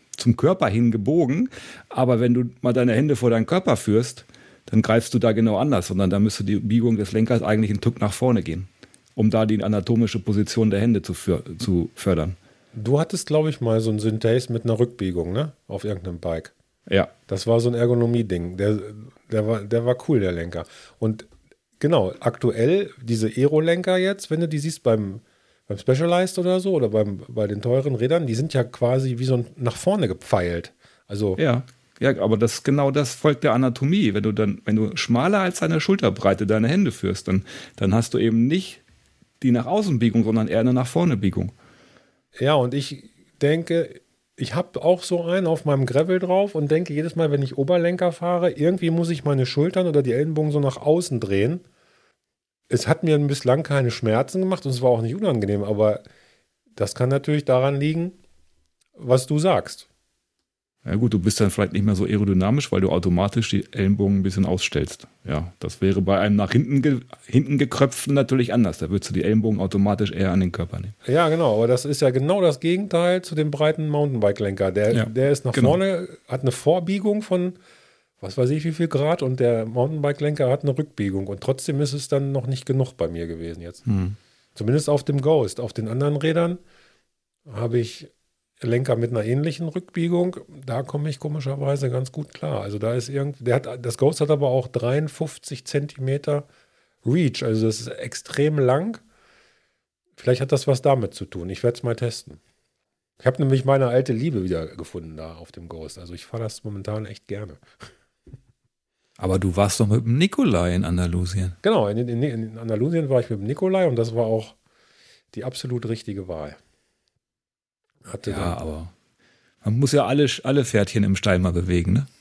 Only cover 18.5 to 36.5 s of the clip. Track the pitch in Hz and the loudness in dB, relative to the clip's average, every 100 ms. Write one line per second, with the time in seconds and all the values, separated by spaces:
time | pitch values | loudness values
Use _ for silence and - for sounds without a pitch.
18.5 | 92 101 104 104 107 117 - - 110 107 | -2 0 0 -4 -16 -20 -20 -6 -2 0
19.5 | 110 101 117 120 123 - 135 95 85 85 | -2 -2 0 0 0 2 2 2 -2 -6
20.5 | 85 - - - - 113 110 - _ _ | -8 -12 -16 -20 -4 -2 -2 -8 _ _
21.5 | _ _ - 147 160 92 - 117 - 123 | _ _ -4 0 2 0 -2 -4 -2 -2
22.5 | 110 123 190 202 - 117 113 110 123 139 | 2 2 2 -2 -8 -4 -2 -2 2 2
23.5 | 156 160 175 180 185 190 196 - 156 165 | 2 2 0 0 0 0 -2 -4 -4 -2
24.5 | 151 156 156 123 110 101 104 _ _ _ | -2 -4 -2 0 0 0 -8 _ _ _
25.5 | _ - 101 - 131 170 175 185 185 180 | _ -10 -4 0 2 2 2 0 0 0
26.5 | 185 196 170 113 107 104 95 - 117 104 | 0 0 0 2 2 0 -4 -8 -4 -2
27.5 | 104 117 131 143 120 123 170 139 113 156 | -2 0 0 0 0 2 0 0 -2 -2
28.5 | 135 117 - 120 131 135 120 131 127 117 | 0 -2 0 0 2 0 -2 0 0 -2
29.5 | - 117 - 180 202 120 90 - 101 90 | -4 -4 -2 0 0 0 -4 -2 0 0
30.5 | 85 - _ _ _ - 101 104 92 156 | -4 -8 _ _ _ -10 -4 -2 0 2
31.5 | 120 - _ _ - 127 131 107 110 113 | 0 -2 _ _ -2 0 2 2 2 2
32.5 | - - 143 139 139 131 - 156 139 147 | 0 0 2 2 0 -2 0 0 2 2
33.5 | 117 131 120 135 196 123 101 107 104 104 | 2 2 0 0 2 2 2 0 0 0
34.5 | - - 107 107 - - 117 165 202 185 | -2 0 0 0 -2 0 2 2 2 0
35.5 | - 160 160 - 196 104 95 98 98 101 | -2 0 0 2 2 2 2 2 2 2